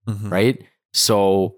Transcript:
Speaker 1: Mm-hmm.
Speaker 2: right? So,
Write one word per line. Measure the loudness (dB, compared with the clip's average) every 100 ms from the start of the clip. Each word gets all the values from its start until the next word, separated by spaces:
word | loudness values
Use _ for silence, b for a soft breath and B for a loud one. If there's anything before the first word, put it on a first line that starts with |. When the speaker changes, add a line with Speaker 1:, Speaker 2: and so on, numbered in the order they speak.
| -10
Speaker 1:
Mm-hmm. | -10 -4
Speaker 2:
right? | 0 0 -2 -8 _ _
So, | -2 0 2 2 2 0